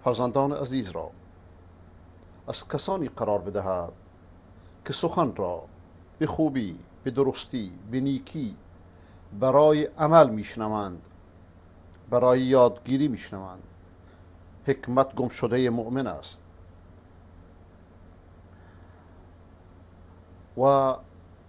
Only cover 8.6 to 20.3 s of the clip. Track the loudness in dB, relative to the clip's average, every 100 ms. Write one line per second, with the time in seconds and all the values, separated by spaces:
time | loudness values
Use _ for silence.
8.6 | -20 -20 -20 -20 -20 -20 -18 -2 2 6
9.6 | 6 6 0 -2 6 8 8 4 -8 -6
10.6 | -4 -4 -6 -12 -18 -20 -20 -20 -20 -20
11.6 | -20 -20 -20 -20 -2 2 4 4 4 6
12.6 | 6 4 -4 -2 -2 -4 -10 -14 -14 -16
13.6 | -20 -20 -20 -20 -20 -20 -20 -20 -20 -8
14.6 | -4 -2 0 2 2 0 -4 -4 -2 0
15.6 | 0 -2 -4 -4 -6 -8 -14 -18 -20 -20
16.6 | -20 -20 -20 -20 -20 -20 -20 -20 -20 -20
17.6 | -20 -20 -20 -20 -20 -20 -20 -20 -20 -20
18.6 | -20 -20 -20 -20 -20 -20 -20 -20 -20 -20
19.6 | -20 -20 -20 -20 -20 -20 -20